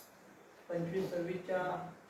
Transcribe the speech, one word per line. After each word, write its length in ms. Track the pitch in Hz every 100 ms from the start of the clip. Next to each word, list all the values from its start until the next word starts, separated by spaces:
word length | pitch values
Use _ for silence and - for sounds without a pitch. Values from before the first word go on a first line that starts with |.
| - - - - - - -
पंचवीस 420 | 170 170 190 185
सव्वीसच्या 800 | 175 170 180 - 185 185 156 - - -